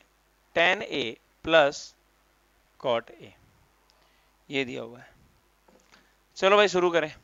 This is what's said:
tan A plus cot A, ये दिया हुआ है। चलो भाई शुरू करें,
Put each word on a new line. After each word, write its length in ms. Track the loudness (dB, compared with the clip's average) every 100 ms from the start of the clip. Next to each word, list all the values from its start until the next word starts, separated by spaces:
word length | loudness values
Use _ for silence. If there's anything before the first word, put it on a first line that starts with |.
| _ _ _ _ _ 0
tan 260 | 0 0
A 200 | -4 -6 -8 -10 _ _ 2
plus 380 | 4 4 0 -14 _ _ _ _ _ _ _ _ _
cot 320 | -4 -4 -6
A, 200 | -16 -20 -20 _ _ _ _ _ _ _ _ _ _ -8
ये 140 | -6 -6
दिया 160 | -8
हुआ 180 | -14 -18
है। 100 | -20 _ _ _ _ _ _ _ _ _ _ _ _ -2
चलो 200 | 2 4
भाई 100 | 4
शुरू 200 | 2 0
करें, 220 | 0 -2 -8